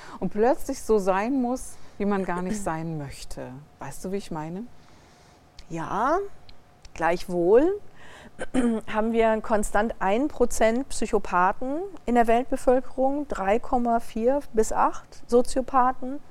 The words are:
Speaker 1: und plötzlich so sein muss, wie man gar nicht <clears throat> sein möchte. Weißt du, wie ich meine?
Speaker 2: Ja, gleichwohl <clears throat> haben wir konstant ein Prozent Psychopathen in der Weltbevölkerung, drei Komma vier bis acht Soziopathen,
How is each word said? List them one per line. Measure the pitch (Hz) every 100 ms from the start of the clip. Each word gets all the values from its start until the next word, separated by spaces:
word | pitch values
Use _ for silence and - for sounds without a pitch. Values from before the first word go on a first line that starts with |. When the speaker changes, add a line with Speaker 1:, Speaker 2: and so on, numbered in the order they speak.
| - -
Speaker 1:
und | 185
plötzlich | 208 233 311 - 269
so | - 214
sein | 190 190 226 277
muss, | 240 247 - - - -
wie |
man | 202 196
gar | 190 175
nicht | 185 214
<clears throat> |
sein | 190 160 165 156
möchte. | 139 - - - 127 131 151 -
Weißt | 135 -
du, | 185
wie | 196
ich | -
meine? | 160 156 185 240 - - - - - - _ _ - -
Speaker 2:
Ja, | 165 156 185 254 349 403 - - - - _ -
gleichwohl | - 165 175 - 180 170 226 339 403 - - - - - - -
<clears throat> | 254 240 220 -
haben | 214 220
wir | 226 226 220
konstant | - 214 202 202 220 -
ein | 190 220 294
Prozent | - 240 - 220 233 269
Psychopathen | - 220 202 - 180 185 - 254 294 392 330 -
in |
der | 240 226
Weltbevölkerung, | 233 262 262 - 254 - - 262 285 285
drei | - 190 233
Komma | - 247 240 226
vier | - 220 233 285 -
bis | 220 214
acht | - 269 - - - -
Soziopathen, | 240 240 269 247 262 254 262 254 285 -